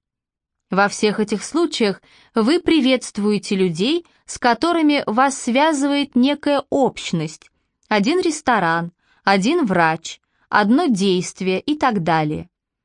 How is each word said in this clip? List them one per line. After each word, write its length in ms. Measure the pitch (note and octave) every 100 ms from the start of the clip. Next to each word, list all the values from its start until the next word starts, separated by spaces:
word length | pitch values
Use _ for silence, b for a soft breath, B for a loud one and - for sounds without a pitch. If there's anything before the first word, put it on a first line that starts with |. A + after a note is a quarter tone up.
| _ _ _ _ _ _ -
Во 160 | F#3+ G3+
всех 320 | - G#3 G3+
этих 240 | G#3+ G3+
случаях 580 | - D#4 F4 - G#3 F#3 b b b
вы 260 | A3+ A3 F4+
приветствуете 960 | F4 D#4+ B3+ B3+ - - G3+ G#3 - F#3+
людей, 520 | F#3 D#3+ A#3 E4+ b b b
с 140 | -
которыми 640 | B3 A3+ E4 E4+ D4+ C#4+ -
вас 340 | A3 C#4 C4+
связывает 760 | - B3 D#4 C#4+ C#4 C#4+ C#4+ A#3+
некая 480 | C4 C#4+ D4 C#4 -
общность, 800 | C#4 A#3+ - - E3+ D#3 - _ _ _ _ -
один 300 | G#3+ G3+ F4+
ресторан, 720 | F4+ D4+ - A3+ E3+ E3 E3+ _ _ _
один 420 | - G3 G#3 E4+ A#3
врач, 520 | F3+ D#3+ D#3+ - - _ _ -
одно 380 | G#3 G#3 C4 F4
действие 720 | F#3+ G3 F3+ F3 - F#3 F#3
и 160 | - D4+
так 240 | C4+ G#3
далее. 480 | E3 D#3+ D3+ D#3+ E3+ _ _ _